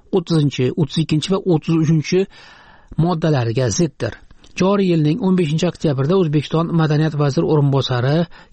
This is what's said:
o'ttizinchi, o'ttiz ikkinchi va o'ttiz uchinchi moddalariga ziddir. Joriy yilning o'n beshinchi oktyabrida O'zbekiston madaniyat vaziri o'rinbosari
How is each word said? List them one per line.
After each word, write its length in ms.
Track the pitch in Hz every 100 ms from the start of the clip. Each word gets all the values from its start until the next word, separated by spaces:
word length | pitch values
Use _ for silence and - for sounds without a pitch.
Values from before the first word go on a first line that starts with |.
| _ 190
o'ttizinchi, 480 | 170 160 147 - 127 -
o'ttiz 180 | 143 -
ikkinchi 260 | 156 156 -
va 60 | 190 190
o'ttiz 220 | 156 - 165
uchinchi 360 | 156 160 - 180 196 - - - - - _ -
moddalariga 680 | 170 170 165 143 117 113 127
ziddir. 440 | 95 165 - 113 - - - - -
Joriy 300 | 185 202 190
yilning 300 | 170 151 170 185
o'n 120 | 185
beshinchi 280 | 156 156 175
oktyabrida 460 | - 160 135 139 190
O'zbekiston 460 | 165 151 - 160 170 170
madaniyat 360 | 156 151 156 147
vaziri 240 | 143 135 -
o'rinbosari 640 | 151 143 135 - 123 127 156 170 - -